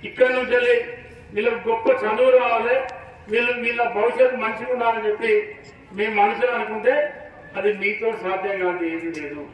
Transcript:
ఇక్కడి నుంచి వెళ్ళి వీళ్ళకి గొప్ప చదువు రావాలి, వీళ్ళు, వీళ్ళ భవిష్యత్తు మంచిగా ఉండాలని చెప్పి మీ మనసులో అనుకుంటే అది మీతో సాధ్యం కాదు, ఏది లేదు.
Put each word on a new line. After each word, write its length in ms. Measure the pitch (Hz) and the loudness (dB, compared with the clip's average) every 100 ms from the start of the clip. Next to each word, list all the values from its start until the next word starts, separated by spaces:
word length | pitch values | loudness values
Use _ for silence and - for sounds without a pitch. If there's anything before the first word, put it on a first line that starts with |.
| 415 | -12
ఇక్కడి 240 | - 508 508 | 2 2 2
నుంచి 180 | 494 494 | 0 2
వెళ్ళి 200 | 480 480 - - - - - | 4 2 0 -12 -18 -20 -8
వీళ్ళకి 260 | 208 233 226 214 | -2 -2 -2 -2
గొప్ప 200 | 226 - - | 0 2 2
చదువు 280 | 214 226 254 254 | 0 2 6 6
రావాలి, 380 | 247 226 233 180 - - - - 202 | 4 0 2 0 -2 -10 -18 -20 -4
వీళ్ళు, 220 | 226 240 240 | -2 0 -2
వీళ్ళ 180 | 233 233 233 208 | -2 0 0 2
భవిష్యత్తు 400 | 233 247 254 233 | 0 4 2 4
మంచిగా 280 | 220 226 247 247 | -4 -6 -4 0
ఉండాలని 300 | 233 220 214 | 0 0 -2
చెప్పి 240 | 208 226 208 208 - - - - 190 | -2 2 2 0 -14 -20 -20 -14 -6
మీ 80 | 214 208 | -2 2
మనసులో 320 | 208 - 247 233 | 2 2 0 0
అనుకుంటే 360 | 214 220 - 294 294 - - - - 185 | -4 0 2 2 0 -6 -16 -20 -10 -2
అది 120 | 196 196 | -2 0
మీతో 260 | 208 220 226 214 | -2 -2 -4 -2
సాధ్యం 340 | 185 185 202 196 | -4 -4 -4 -2
కాదు, 200 | 180 175 165 | -2 -2 -4
ఏది 160 | 165 165 156 | -4 -6 -8
లేదు. 240 | 147 147 139 | -10 -12 -14